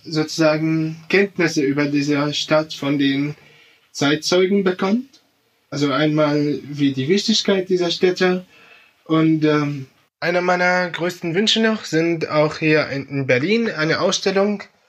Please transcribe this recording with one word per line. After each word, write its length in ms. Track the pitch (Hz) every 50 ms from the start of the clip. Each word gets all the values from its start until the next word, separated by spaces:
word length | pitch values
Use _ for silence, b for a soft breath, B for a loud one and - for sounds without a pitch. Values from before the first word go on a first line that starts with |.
| -
sozusagen 1000 | - 160 156 156 156 - 160 160 151 156 156 160 160 160 160 156 160 160 - - -
Kenntnisse 540 | - 190 202 196 - - 170 160 165 160 139
über 240 | 143 139 147 147
diese 480 | 143 143 143 139 147 147 139 147 147 143
Stadt 400 | - - - 156 156 156 156 -
von 240 | - 143 139 147 143
den 360 | 143 139 139 143 143 147 147 - b b b b b b b b b b b
Zeitzeugen 720 | - 143 143 151 151 - - 180 180 190 185 202 202 185
bekommt. 580 | 185 185 - 196 196 214 247 262 - _ _ _ _ _ _ _ _ _ _ _ _
Also 200 | 139 139 143 143
einmal 680 | 131 143 156 156 151 156 151 147 147 151 147 147 143 - -
wie 280 | 135 151 143 143 135 131
die 160 | 131 131 143
Wichtigkeit 600 | 190 208 - - 214 - - - 196 190 185 -
dieser 200 | 185 175 175 170
Städte 540 | 170 - 190 180 180 - 185 185 185 180 185 b b b b b b b b b b b _
und, 400 | - 160 160 160 160 160 156 151
ähm, 420 | 151 151 151 147 147 147 139 135 - _ _ _ _ _ _
einer 200 | 147 165 175 180
meiner 500 | 180 180 180 180 180 180 180 180 180 175
größten 460 | 156 - 165 175 175 - - 170 160
Wünsche 240 | 190 220 202 - 220
noch 240 | 220 220 220 208 -
sind 440 | - 156 156 165 170 170 160 160 -
auch 300 | 151 151 151 151 156 -
hier 300 | 160 156 156 151 135 -
in, 180 | 135 139 - -
in 180 | 143 139 135 131
Berlin 420 | 127 123 143 185 214 233 233 214
eine 300 | 156 156 156 160 156 -
Ausstellung 640 | 160 196 185 - - 202 185 196 196 208 208 196 - - _ b b